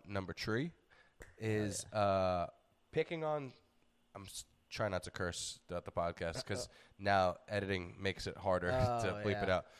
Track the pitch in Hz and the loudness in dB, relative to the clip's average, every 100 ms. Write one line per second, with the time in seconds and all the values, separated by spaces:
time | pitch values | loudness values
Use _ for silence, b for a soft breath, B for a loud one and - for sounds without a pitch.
0 | - 101 90 - - 110 165 - _ B | -6 -6 -4 -4 -2 0 -2 -6 _ B
1 | B B B - 110 107 104 95 - 107 | B B B -6 0 2 0 -2 -2 2
2 | 101 95 92 90 85 - _ _ _ 156 | 4 4 4 2 -2 -6 _ _ _ -2
3 | 156 165 156 151 131 - _ _ _ _ | -2 -2 -2 -2 -4 -12 _ _ _ _
4 | _ 101 95 - - _ _ - 107 90 | _ -16 -12 -12 -14 _ _ -2 0 0
5 | - - 90 - - - - 87 - - | -4 -4 -4 -2 -8 -10 -8 -8 -4 -2
6 | 85 85 85 82 - 95 - B B - | -2 0 -4 -4 -4 -6 -6 B B -4
7 | 101 98 92 87 - 104 98 95 87 90 | 4 6 4 2 -4 -2 0 -2 -4 -4
8 | 98 90 98 - 98 90 87 90 127 120 | -2 -2 -6 -4 2 2 4 4 2 2
9 | 110 95 107 101 98 90 B | 0 0 0 0 2 2 B